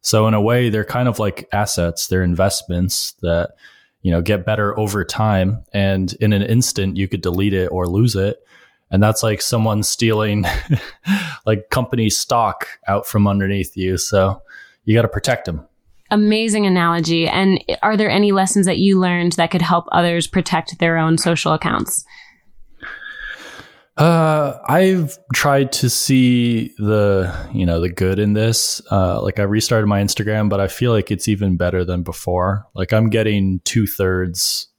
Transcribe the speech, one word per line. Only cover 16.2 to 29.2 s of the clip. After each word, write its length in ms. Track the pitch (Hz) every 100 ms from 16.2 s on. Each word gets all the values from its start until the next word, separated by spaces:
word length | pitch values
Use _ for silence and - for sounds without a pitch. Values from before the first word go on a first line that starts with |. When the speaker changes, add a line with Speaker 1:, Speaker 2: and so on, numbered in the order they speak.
| 208 214 226 214
Speaker 2:
analogy. 640 | 202 180 170 170 160 165 165
And 340 | - 190 190 - -
are 140 | 208 214
there 120 | 214
any 220 | 196 208
lessons 360 | 196 190 202 185
that 120 | 175
you 220 | 196 190
learned 320 | 185 175 175
that 180 | 170 165
could 120 | 180
help 240 | 165 170 -
others 380 | - 175 170 160
protect 500 | 190 165 165 - -
their 180 | 170 165
own 220 | 160 160
social 340 | 170 165 156
accounts? 520 | 156 165 - - - - - - _ _ - - - - - - - - - - - - - _ -
Speaker 1:
Uh, 600 | 156 165 160 151 147 - -
I've 500 | 156 190 185 151 - _
tried 380 | 120 147 139 135
to 180 | - 127
see 840 | - - 131 123 123 120 117 - -
the, 560 | 104 107 101 98 90 - -
you 140 | 110 87
know, 140 | 85
the 80 | 87
good 320 | 85 95 95
in 120 | 104
this. 480 | 107 113 113 - - -
Uh, 280 | 101 92 101